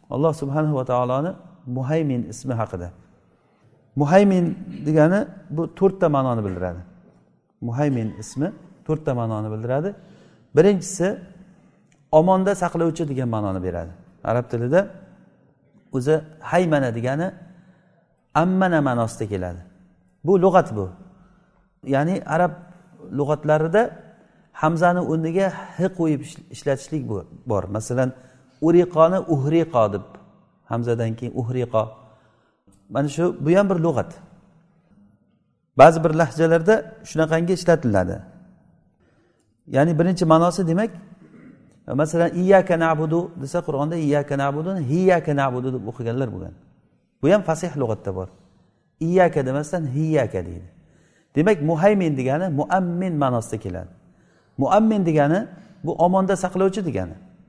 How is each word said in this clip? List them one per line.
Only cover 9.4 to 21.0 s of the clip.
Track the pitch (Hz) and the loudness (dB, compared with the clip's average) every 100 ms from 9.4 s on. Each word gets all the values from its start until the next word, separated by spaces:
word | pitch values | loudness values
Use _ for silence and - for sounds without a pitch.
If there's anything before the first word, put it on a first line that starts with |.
| 107 | -6
bildiradi. | 110 120 135 185 202 - - - _ _ - | -6 -4 -2 -4 -8 -18 -20 -20 _ _ 4
Birinchisi | 190 196 - - 180 214 - - - _ _ _ _ _ - | 4 4 -2 -4 -4 -4 -12 -20 -20 _ _ _ _ _ 0
omonda | 156 175 190 190 190 | 4 4 4 2 0
saqlovchi | 175 165 170 156 151 | -2 0 -2 -2 -4
degan | 131 123 | -4 -4
ma'noni | 113 101 95 | -2 -4 -4
beradi. | 92 85 85 - - _ | -4 -6 -8 -14 -20 _
Arab | - 120 120 | -2 -2 -2
tilida | 120 120 170 202 - - - _ _ _ _ _ _ _ | -4 0 0 0 -6 -20 -20 _ _ _ _ _ _ _
o'zi | 135 127 156 156 - | -4 0 0 -2 -16
haymana | - 170 180 147 131 113 | -2 0 2 2 0 -2
degani | 123 143 185 - - - _ _ _ _ _ _ _ 151 | -4 -4 -6 -8 -20 -20 _ _ _ _ _ _ _ 0
ammana | 175 185 185 165 | 2 2 2 2
ma'nosida | 139 120 113 - 107 | 2 0 -2 -4 -6
keladi. | 98 90 87 - _ _ _ _ _ | -6 -6 -10 -16 _ _ _ _ _
Bu | 151 190 | 0 4
lug'at | 190 180 - 107 | 6 4 2 -2
bu. | 92 - | -8 -10